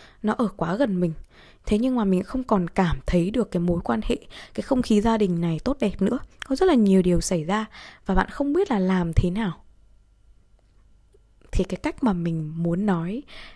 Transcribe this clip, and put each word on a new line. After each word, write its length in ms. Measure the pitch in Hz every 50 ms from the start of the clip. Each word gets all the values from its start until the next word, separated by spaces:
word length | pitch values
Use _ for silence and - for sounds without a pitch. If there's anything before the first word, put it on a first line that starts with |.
| - - - _ -
Nó 100 | 208 220
ở 160 | - 247 190 -
quá 200 | - 165 165 180
gần 240 | 214 285 226 190 180
mình. 120 | 180 170 156 - - - _ - - - - _ _
Thế 120 | - 208 208
nhưng 180 | 240 262 254
mà 80 | 240 214
mình 180 | 196 185 180 196
không 220 | - - 262 247
còn 240 | - 226 190 175 160
cảm 300 | - - 190 170 143 139 -
thấy 240 | - - 175 170 190
được 200 | 220 254 208 -
cái 100 | - 180
mối 200 | 170 175 175 175 -
quan 160 | - 233 220 214
hệ, 120 | - - - - - - - - - -
cái 80 | - -
không 200 | - 269 254 240
khí 180 | - 220 208
gia 180 | 202 226 226 220
đình 220 | 214 180 175 170
này 180 | 170 170 160 156 -
tốt 120 | 247 277 -
đẹp 220 | 233 202 - - 190
nữa. 160 | 214 240 277 - - - - -
Có 100 | - 269
rất 100 | - 370
là 80 | 381 320
nhiều 280 | 240 214 196 190 190 175
điều 180 | 180 175 170
xảy 240 | - - 190 165 151
ra 220 | 160 196 214 220 - - - - - - - _
và 80 | - 190
bạn 160 | 185 185 -
không 220 | - - 285 285 285
biết 180 | 349 392 -
là 80 | 240 196
làm 340 | 185 185 190 185 175 165 160
thế 180 | - - 175
nào. 340 | 180 214 226 180 156 - - - - _ _ _ _ _ _ _ _ _ _ - _ _ _ _ _ _ _ _ _ _ _ _ _ _ _ _ _ _ _ _ _ _ - - -
Thì 120 | - 180
cái 160 | - 185 - -
cách 220 | 302 - - 285
mà 80 | 226 190
mình 500 | 170 170 170 165 160 156 151 160 165 165
muốn 240 | 170 - 185 208
nói 360 | 208 185 165 165 175 208 262 - - - - - - -